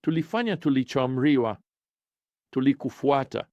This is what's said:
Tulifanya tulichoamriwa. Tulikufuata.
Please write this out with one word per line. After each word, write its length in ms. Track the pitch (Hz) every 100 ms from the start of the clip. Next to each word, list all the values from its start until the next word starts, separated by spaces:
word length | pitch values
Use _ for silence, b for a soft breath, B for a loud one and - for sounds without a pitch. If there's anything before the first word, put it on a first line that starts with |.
Tulifanya 540 | - 165 156 226 233 170
tulichoamriwa. 1000 | 151 135 123 139 127 131 143 139 113 - _ _ _ _ _ _ _ _ _
Tulikufuata. 960 | 131 135 135 127 - 135 139 131 - -